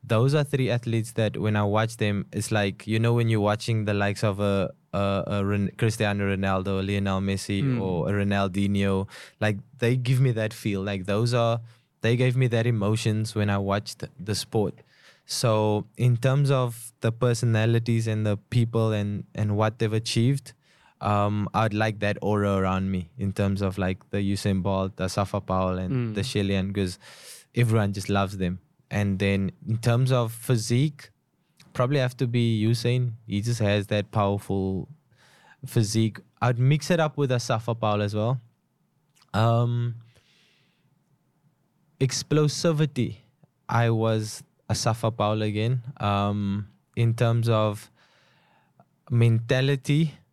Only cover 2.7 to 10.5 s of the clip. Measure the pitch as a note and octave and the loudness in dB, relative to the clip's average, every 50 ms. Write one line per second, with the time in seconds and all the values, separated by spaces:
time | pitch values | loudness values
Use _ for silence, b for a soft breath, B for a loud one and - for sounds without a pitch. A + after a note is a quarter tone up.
2.7 | F#2+ - - - A2 A2+ A2+ A#2 A#2 A#2+ A#2 A2+ A2+ G#2+ G2+ G#2 G#2 G#2 - - | -2 -6 -6 -2 0 0 2 2 2 2 2 2 2 2 2 2 0 0 -2 -2
3.7 | A#2 A2 G#2+ G#2 G#2 G2+ G2+ G2+ G2+ - - G#2+ G2 G2 G#2 G2+ G2 G2 F#2 - | -2 0 0 0 0 0 0 0 0 0 -2 -2 0 0 0 0 2 2 0 -2
4.7 | - _ _ _ - G2+ G2+ G2 G2 G2 - - G2+ G2+ G2 G2 G2+ G2+ G2+ F#2 | -6 _ _ _ -4 -2 0 0 0 -2 -2 -2 -2 -2 0 0 0 0 0 -2
5.7 | - - A#2+ A2+ G#2+ - A2 G#2 G#2 G2+ G2+ G2 G2 F#2+ G2 G2 F#2+ F#2+ F#2 G2 | -2 0 0 0 0 0 -2 -2 0 0 0 0 0 0 0 0 0 0 0 -2
6.7 | G2 F#2+ F#2+ G2 G2+ G2+ G2 G2 F#2+ F#2+ G2 G2 G2 F#2+ - - G2+ G2 C#3 C3+ | -2 -2 -2 -2 -2 -2 0 0 -2 -2 0 -2 -2 -4 -2 -2 -2 0 0 0
7.7 | B2+ A#2 F#2+ F#2+ F2+ E2+ D#2 E2 G2+ G2+ G2+ G2+ G2+ G2+ G2 G2 F2+ G2+ G2+ G2 | -2 -2 -2 -2 -2 -2 0 0 0 0 0 0 2 2 0 0 0 0 0 0
8.7 | G2+ G2 G2 G2 G2 F#2+ G2 B B B B B B B A2 G#2+ G#2+ G2 - - | 2 2 2 2 0 0 -2 B B B B B B B -2 -2 -2 -2 -8 -16
9.7 | - - A#2+ A#2 B2+ C3 B2 A#2+ C3 B2+ C#3 C3 A#2 A2 A2 G#2+ | -8 -2 0 0 0 0 0 0 2 4 4 2 2 0 -2 -4